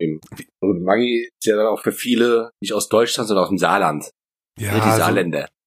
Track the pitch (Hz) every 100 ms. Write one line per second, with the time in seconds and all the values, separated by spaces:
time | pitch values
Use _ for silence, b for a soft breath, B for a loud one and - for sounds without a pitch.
0 | 82 78 - - - - 95 92 90 107
1 | 120 117 120 - 110 104 110 101 - -
2 | 123 117 120 117 117 - 98 107 - 110
3 | 117 - 110 98 90 95 85 98 85 73
4 | - _ _ _ _ - 104 104 110 110
5 | 87 98 87 76 67 _